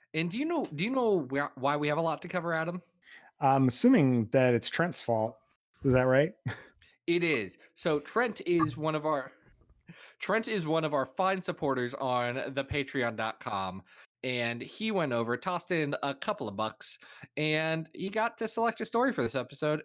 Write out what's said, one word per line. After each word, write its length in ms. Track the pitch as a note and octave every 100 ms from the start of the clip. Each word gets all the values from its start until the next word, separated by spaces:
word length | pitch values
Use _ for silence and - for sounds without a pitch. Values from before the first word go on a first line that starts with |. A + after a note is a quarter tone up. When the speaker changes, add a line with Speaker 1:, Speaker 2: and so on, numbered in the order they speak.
| _ D#3+
Speaker 1:
And 160 | E3+
do 80 | G#3
you 60 | D#4
know, 200 | E4+ G3+
do 100 | D3
you 60 | G3+
know 380 | C4 A#3 F#3+ B2
where, 220 | C3+ C#3+ -
why 220 | C3 D3
we 100 | D3
have 100 | D3
a 20 |
lot 220 | E3 D3
to 40 | F3
cover, 260 | F3+ E3
Adam? 280 | D#3+ D#3+ F3+ - _ - - - -
Speaker 2:
I'm 280 | C3+ C3+ C3
assuming 580 | - B3 B3+ C3+ B2 A2
that 200 | C3+ B2+
it's 140 | A#2 -
Trent's 320 | - E3+ C3+
fault. 360 | - A2+ A2 - _ _ _ _ C#3
Is 80 |
that 140 | B2+ B2+
right? 260 | C3 D3+ - -
<laughs> 80 | - - _ _ _ -
Speaker 1:
It 160 | F3
is. 340 | E3+ C3+ F#2+ - -
So 280 | - F3 D3+
Trent 380 | - G#3+ B3 - -
is 320 | E3+ D#3 -
one 160 | D#3
of 120 | D#3 D3+
our, 240 | D3 C3 - _ _ _ _ - - - -
Trent 280 | - G#3+ A3+
is 200 | G#3+ D#3
one 160 | D#3+
of 100 | D#3
our 140 | C#3+ C3+
fine 340 | - F#3 F#3+
supporters 540 | F#3 D#3+ D3 B2+ B2 B2+
on 400 | C3 B2 A#2+ B2+ B2+
the 100 | C3+
patreon 520 | C#3 D3 C3+ C#3 A#2+ A2
dot 240 | A2 -
com. 420 | - G2+ F#2+ F#2+ - - - _
And 380 | B2+ B2 A#2 A#2
he 300 | A#2 - A3
went 200 | G3 D3+
over, 240 | A#2+ A#2 A#2+
tossed 360 | - F3+ -
in 240 | E3+ C#3+ D3
a 100 | C#3
couple 340 | C#3 - G3+ A2+
of 80 | G2
bucks, 440 | A2 - - - - - - -
and 540 | D3+ D#3 D#3+ D#3+ D#3+ -
he 140 | F#3+
got 280 | G#3+ A3+ -
to 100 | A3
select 320 | - A3+ A3+
a 40 | A3
story 260 | A3+ C4
for 120 | G3+
this 100 | A#2
episode. 480 | C3+ A#2+ - D3+ D3+